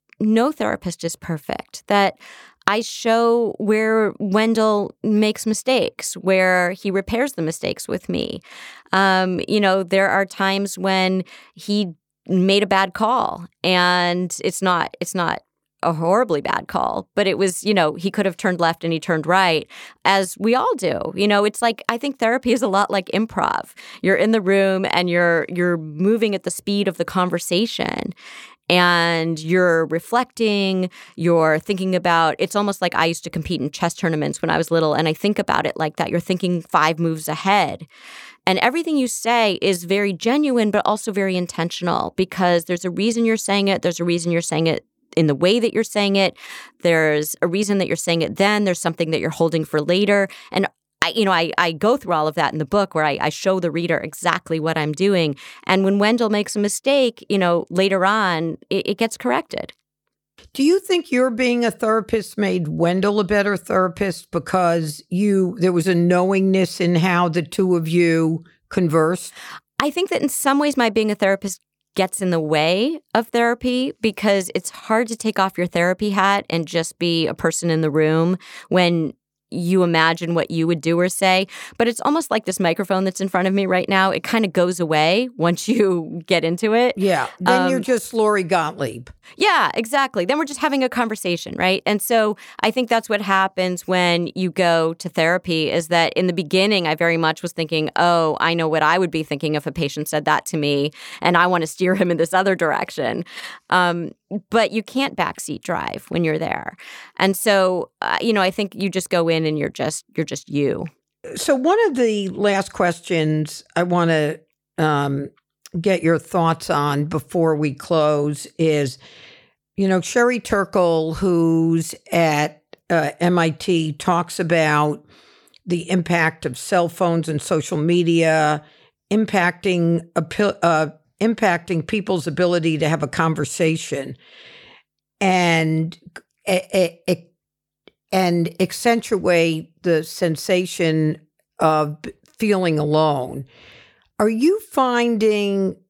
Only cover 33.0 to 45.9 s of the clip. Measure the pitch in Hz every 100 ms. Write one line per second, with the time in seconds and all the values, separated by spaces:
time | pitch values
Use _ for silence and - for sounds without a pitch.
33 | 165 165 170 170 151 175 143 - 170 -
34 | 170 151 147 - 165 160 165 165 156 147
35 | 160 156 202 208 - - - - 156 -
36 | - 170 - 180 180 175 - 165 156 160
37 | 165 156 151 151 190 202 147 - - -
38 | - - - - - 190 233 320 330 302
39 | 247 - 226 240 214 180 202 175 175 196
40 | 202 175 226 285 294 240 214 202 - 214
41 | - 196 190 180 175 - 170 - 175 -
42 | - - 185 - 180 175 - 175 185 170
43 | 220 226 226 226 - 202 196 190 175 170
44 | 175 170 170 170 - 156 165 151 - _
45 | _ - 160 139 180 233 226 - 220